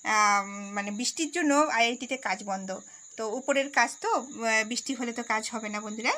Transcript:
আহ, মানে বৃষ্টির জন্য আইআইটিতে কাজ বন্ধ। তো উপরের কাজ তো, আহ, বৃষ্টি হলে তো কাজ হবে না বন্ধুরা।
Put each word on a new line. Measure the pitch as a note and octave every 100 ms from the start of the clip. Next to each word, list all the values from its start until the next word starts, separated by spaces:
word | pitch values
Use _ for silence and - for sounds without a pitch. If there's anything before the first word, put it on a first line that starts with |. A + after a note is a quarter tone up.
আহ, | - G#3+ G#3 G3+ G3
মানে | G3+ G3+ G3+ G3+
বৃষ্টির | G#3 B3 - D4+
জন্য | E4+ D#4
আইআইটিতে | C#4+ D4+ A3+ A#3 A#3+ B3 B3+
কাজ | G#3+ F#3+
বন্ধ। | G3+ G3 F#3+ F#3+ - - - -
তো | A3
উপরের | A#3 C4 C#4 C#4
কাজ | C#4+ A#3+ -
তো, | G#4+
আহ, | G4+ B3 A3 A3+ A3
বৃষ্টি | A3 A#3 -
হলে | B3 A#3+
তো | A#3
কাজ | A#3+ A3 A3
হবে | A#3 G#3+
না | G#3
বন্ধুরা। | G#3+ G#3+ A#3+